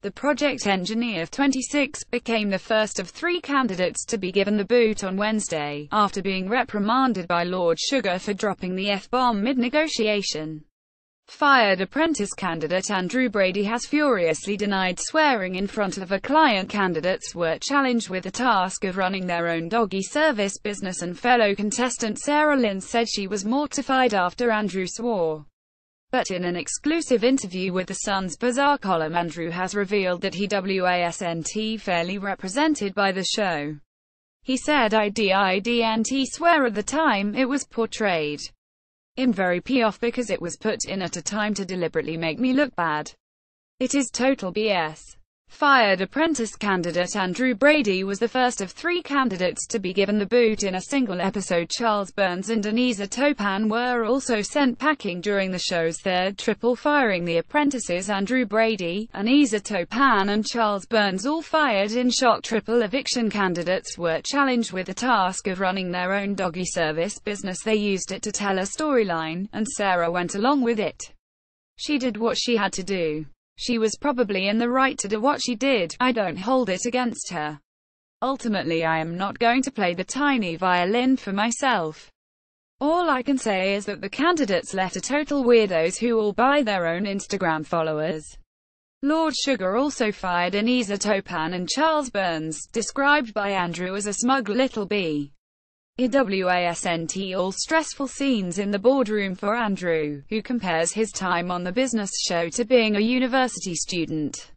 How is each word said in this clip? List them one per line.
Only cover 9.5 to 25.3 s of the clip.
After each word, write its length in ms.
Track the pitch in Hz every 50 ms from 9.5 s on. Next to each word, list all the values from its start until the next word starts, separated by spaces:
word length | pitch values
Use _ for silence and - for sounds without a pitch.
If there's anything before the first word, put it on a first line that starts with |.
| 285 262 240 247 240 302 320 320 - - 226 214 214 208 196 - - 151 156 156 156 156 156 _ _ _ _ _ _ _ _ _ _ _ _ _
Fired 520 | - - 302 285 277 262 233 202 190 185
Apprentice 540 | 190 185 - 262 311 330 311 - 202 196 -
candidate 560 | - - 180 165 165 151 151 175 185 190 -
Andrew 400 | 214 190 185 175 - 254 254 247
Brady 320 | 196 214 196 185 180 202 208
has 240 | 202 226 240 -
furiously 680 | - - 294 302 294 247 196 175 165 156 - - 190 208
denied 440 | 196 208 202 202 190 190 185 180 -
swearing 540 | - - - 311 311 294 269 226 190 185 185
in 120 | 185 196
front 300 | 202 - 220 208 190 190
of 160 | 202 190 175 196
a 80 | 190
client. 480 | - - 269 311 320 285 226 190 185 -
Candidates 680 | - 208 196 185 175 160 156 180 185 - - - -
were 240 | 170 175 160 156 -
challenged 520 | - - 277 285 277 262 247 233 208 -
with 140 | 185 185 180
the 60 | 190
task 540 | 185 - 240 254 226 196 180 185 185 - -
of 140 | 190 180 190
running 260 | 190 185 190 190 185
their 220 | 180 175 170 170 170
own 200 | 170 165 165 170
doggy 340 | 202 233 226 196 190 196 190
service 560 | - - 294 311 311 285 208 202 202 196 -
business, 420 | - 214 208 196 196 185 180 -
and 180 | 175 175 180 -
fellow 360 | - 247 247 240 226 202 202
contestant 640 | 196 202 214 196 - 240 254 240 - 247 220 208 -
Sarah 380 | - - 294 294 302 302 294
Lynn 260 | 269 240 214 196 190 185
said 260 | - - 233 233 226
she 200 | - - 202 190
was 180 | 196 208 190
mortified 680 | 208 240 277 302 285 - - 269 - 269 262 254 247 208
after 380 | 196 180 180 175 - 247 240
Andrew 340 | 226 214 214 202 170 190 185
swore. 600 | 175 - - 226 240 233 196 170 160